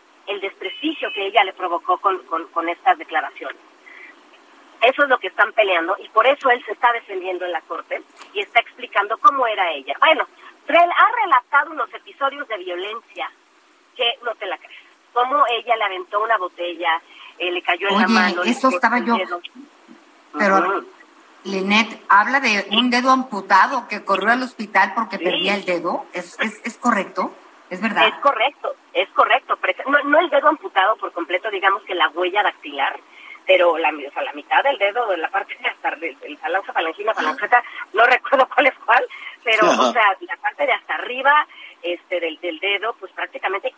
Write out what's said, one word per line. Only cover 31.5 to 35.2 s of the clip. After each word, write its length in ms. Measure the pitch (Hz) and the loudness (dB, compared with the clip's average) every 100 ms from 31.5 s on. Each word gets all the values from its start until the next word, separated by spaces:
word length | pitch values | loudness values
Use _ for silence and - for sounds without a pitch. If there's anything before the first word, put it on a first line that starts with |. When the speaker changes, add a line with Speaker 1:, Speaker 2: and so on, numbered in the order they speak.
Speaker 1:
digamos 320 | 196 190 - | 0 0 0
que 100 | - | -4
la 140 | 254 151 | -2 -2
huella 320 | - 180 208 | -2 -2 0
dactilar, 580 | 185 - 151 139 - - - - - - - | -2 -4 -12 -4 -4 -4 -16 -20 -20 -12 2
pero 320 | 185 175 160 | 4 6 4
la, 120 | 156 | -2
o 220 | 156 135 | -2 -8
sea, 100 | - | -8
la 100 | - | -8
mitad 320 | 147 - 170 | -10 0 2
del 120 | 277 - | 2 0
dedo, 300 | 202 220 226 | 0 0 -2
de 120 | |
la 120 | 180 | -2